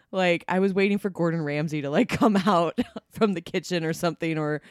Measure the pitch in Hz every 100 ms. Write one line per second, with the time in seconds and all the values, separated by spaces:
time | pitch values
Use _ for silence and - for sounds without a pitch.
0 | _ 190 180 170 - 185 196 190 196 202
1 | 202 175 170 165 147 147 156 151 139 151
2 | 254 - 247 196 185 180 170 - - -
3 | - - 220 175 165 185 151 180 160 165
4 | 175 156 165 156 151 151 -